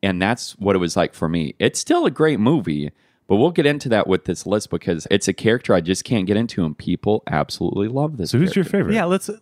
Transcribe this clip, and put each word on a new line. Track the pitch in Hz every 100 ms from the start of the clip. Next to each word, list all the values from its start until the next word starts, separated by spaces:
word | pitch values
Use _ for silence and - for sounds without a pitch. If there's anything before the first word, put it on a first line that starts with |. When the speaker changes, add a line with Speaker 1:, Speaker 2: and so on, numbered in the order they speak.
Speaker 1:
And | 98 92
that's | 95 120 - -
what | 98 95
it |
was | 87 92
like | 82
for | - 82
me. | 85 76 -
It's | 110 -
still | - 349 285
a |
great | 127 156 123
movie, | 110 156 87 73 73 - _ _ -
but | 98
we'll | 147
get | 170 143
into | 147 135
that | 110 92
with | 92 -
this | 87 -
list | 104 -
because | 85 - 82 -
it's | - -
a |
character | 95 113 120 -
I | 98
just | 82 95
can't | - 120 92
get | 104
into, | 117 - 82
and | 76
people | - 87 - 107 -
absolutely | 80 76 - 90 - 104
love | 127 151 143
this | 82
Speaker 2:
So | 120
who's | 180 202
your | 175
Speaker 1:
character. | 202
Speaker 2:
favorite? | 147 220
Speaker 3:
Yeah, | 175
let's, | 190 - 214